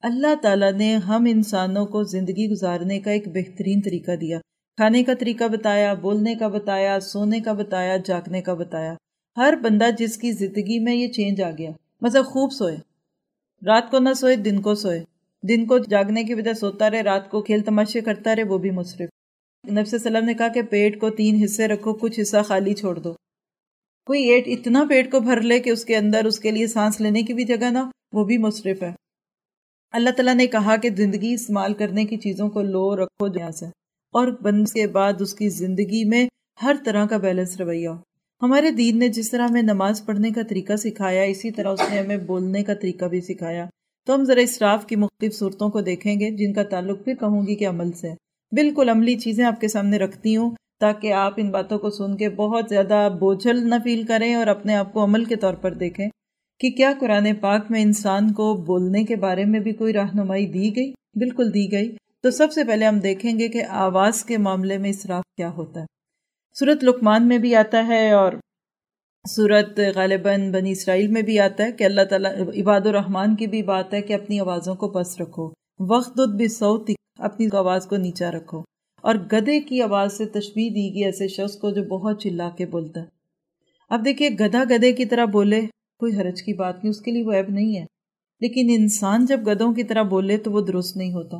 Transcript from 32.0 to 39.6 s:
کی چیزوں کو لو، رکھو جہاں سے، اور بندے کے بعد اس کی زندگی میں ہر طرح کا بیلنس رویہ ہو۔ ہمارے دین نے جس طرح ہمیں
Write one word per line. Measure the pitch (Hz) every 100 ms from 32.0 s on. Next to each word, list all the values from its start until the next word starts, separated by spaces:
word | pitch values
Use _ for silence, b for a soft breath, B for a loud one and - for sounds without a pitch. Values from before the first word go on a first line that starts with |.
کی | 214 214
چیزوں | 208 190 208
کو | 208
لو، | 196 190 190 202
رکھو | 185 _ 202
جہاں | 180 165
سے، | 160 170 - _ _ _
اور | 233 247 247
بندے | 208 208 208 226
کے | 208
بعد | 196 196 190
اس | 196
کی | - 208
زندگی | 165 185 185 196 220
میں | 214 233 247 _ _ _
ہر | 247 285
طرح | 254 208 208
کا | 220
بیلنس | 190 185 185 185
رویہ | 175 170 170
ہو۔ | 170 _ _ _ _
ہمارے | 247 277 311
دین | 233 233 226
نے | 247
جس | 226 220
طرح | 240 240
ہمیں | 240